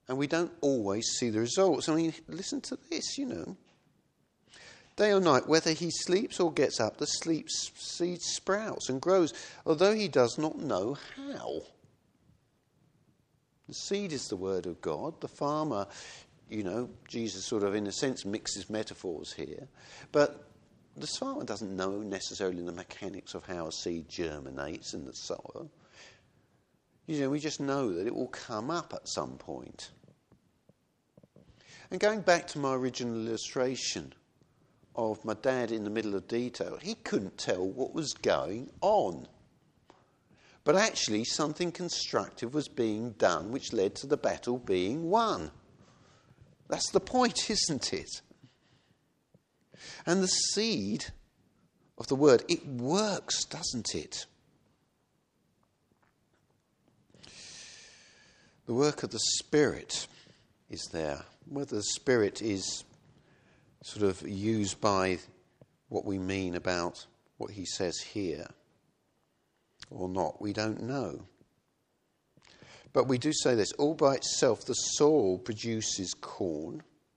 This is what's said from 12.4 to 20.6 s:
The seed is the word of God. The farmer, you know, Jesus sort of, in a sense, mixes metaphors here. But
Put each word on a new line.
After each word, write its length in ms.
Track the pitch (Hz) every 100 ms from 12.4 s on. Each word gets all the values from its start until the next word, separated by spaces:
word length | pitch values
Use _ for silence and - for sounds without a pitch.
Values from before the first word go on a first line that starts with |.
| _ _ _ _ _ _ _ _ _ _ _ _ -
The 60 |
seed 400 | 117 - 202 196
is 140 | 139 -
the 100 | 95
word 280 | 95 92 87
of 160 | 82
God. 380 | 87 78 139 -
The 80 | -
farmer, 600 | - 143 151 156 104 98 - - - - _ -
you 140 | 110
know, 260 | 95 110 123 - -
Jesus 360 | 120 110 95
sort 200 | - 113
of, 120 | 101 107
in 100 | 101
a 40 |
sense, 340 | 95 135 - 98
mixes 440 | 104 - 104 92
metaphors 640 | 107 104 101 95 80 -
here. 340 | - 71 82 - - - - -
But 380 | 151 147 - - -